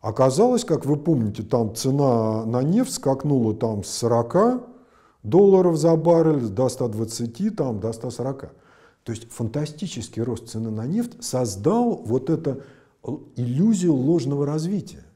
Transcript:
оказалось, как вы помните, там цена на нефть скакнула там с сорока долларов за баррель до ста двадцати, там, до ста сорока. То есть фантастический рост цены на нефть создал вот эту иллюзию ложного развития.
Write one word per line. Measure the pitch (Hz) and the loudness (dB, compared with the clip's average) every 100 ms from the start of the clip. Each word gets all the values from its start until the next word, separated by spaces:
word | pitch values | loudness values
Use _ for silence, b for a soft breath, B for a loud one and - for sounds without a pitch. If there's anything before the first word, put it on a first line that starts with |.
оказалось, | 107 107 131 131 240 247 | -4 2 4 6 4 2
как | - 147 | 0 -2
вы | 135 147 | 0 0
помните, | 160 151 110 104 | 2 2 0 -4
там | 107 123 113 | -2 0 0
цена | - 135 139 139 120 110 110 | -2 -2 2 4 4 2 -2
на | 113 123 | -2 -2
нефть | 139 202 254 | 0 0 0
скакнула | - - 135 147 139 110 | -2 -2 0 2 2 2
там | 107 117 104 | 0 -2 -4
с | 92 | -6
сорока | - 117 117 117 175 226 247 - B B B B B | -4 2 2 2 4 4 2 -6 B B B B B
долларов | 107 156 202 190 180 160 | 2 6 8 6 6 4
за | 165 165 | 4 4
баррель | 160 165 160 151 113 | 4 4 4 2 -2
до | 95 131 | 0 0
ста | 123 123 | 0 -4
двадцати, | 107 113 - 120 - 208 | -4 -6 -6 -8 -4 -4
там, | - 135 107 | -2 -4 -2
до | 110 | -6
ста | 113 127 | -6 -10
сорока. | 117 127 135 - - b b b b | -6 -6 -6 -12 -20 b b b b
То | - | -10
есть | 110 - | -10 -12
фантастический | - 117 147 151 156 185 - 113 - | -8 -6 -4 -6 -8 -10 -8 -10 -6
рост | 120 117 - | -4 -6 -8
цены | 110 113 | -8 -6
на | 107 120 | -6 -4
нефть | 202 240 - | -4 -4 -8
создал | - 127 123 95 117 226 240 202 | -6 -2 -2 -2 0 2 0 -2
вот | - 131 - | -2 -2 0
эту | 160 160 127 B B B B - 147 - - | -2 -2 -6 B B B B -12 -12 -12 -8
иллюзию | 120 127 208 202 175 | -4 0 2 2 2
ложного | 139 131 170 131 143 | 2 2 0 0 -2
развития. | 143 156 160 202 - - - | -2 -2 -4 -6 -8 -16 -20